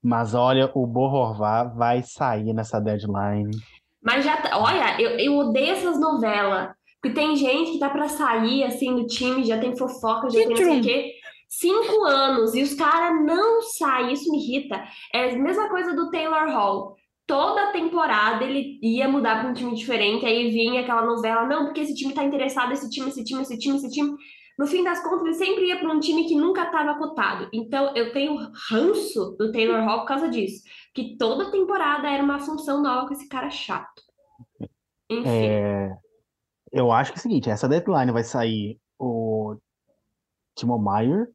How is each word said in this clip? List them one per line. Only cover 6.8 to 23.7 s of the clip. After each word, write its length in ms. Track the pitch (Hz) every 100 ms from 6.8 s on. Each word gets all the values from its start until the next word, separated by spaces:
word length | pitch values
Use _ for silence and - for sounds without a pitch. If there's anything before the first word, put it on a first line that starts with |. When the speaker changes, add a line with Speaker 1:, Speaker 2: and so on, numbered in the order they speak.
| _ _
Speaker 2:
Porque 140 | 254
tem 220 | 220 302 294
gente 360 | 269 285 330
que 60 | 285
tá 100 | 277
pra 180 | 285 294
sair, 560 | - 277 226 226 269
assim, 320 | 254 - 254 254
do 100 | 233
time, 380 | - 254 262
já 140 | 226 220
tem 160 | 247 247
fofoca, 520 | 254 - 226 220 254
já 100 | 233
Speaker 3:
Que 60 | 453
Speaker 2:
tem 20 |
não 80 | 466
sei 100 | 359
o 40 |
Speaker 3:
tchum? 100 | 285
Speaker 2:
quê. 300 | 226 254 - - - - _
Cinco 560 | - 349 415 - 427
anos 500 | 359 269 269 254 226
e 80 | 233
os 120 | 285
cara 400 | - 302 330 349 330
não 400 | 302 339 440 453
saem, 500 | 440 - 302 254 247
isso 180 | 285 330
me 60 | 294
irrita. 440 | - 262 - 190 - - -
É 160 | 240 254
a 80 | 240
mesma 300 | 285 392 427
coisa 260 | 370 339
do 160 | 285 339
Taylor 380 | 339 320 320 311
Hall. 460 | 247 202 196 - - _ _ -
Toda 460 | 277 330 415 403
temporada 720 | 370 330 349 311 214 214 226
ele 340 | 262 277 - -
ia 240 | 226 233 277
mudar 320 | 277 226 226
pra 100 | 262
um 40 |
time 200 | 247 247
diferente, 500 | 220 - 226 208 226 247
aí 240 | 233 240
vinha 300 | 220 226 247
aquela 240 | 247 233
novela, 420 | 226 226 220 226 247
"Não, 200 | 302 285
porque 140 | 311
esse 140 | 285
time 180 | 262 269
tá 120 | 269
interessado, 480 | 277 277 269 269 247
esse 160 | 277 226
time, 180 | - 262
esse 140 | 262
time, 180 | 220 262
esse 160 | 269 226
time, 180 | 277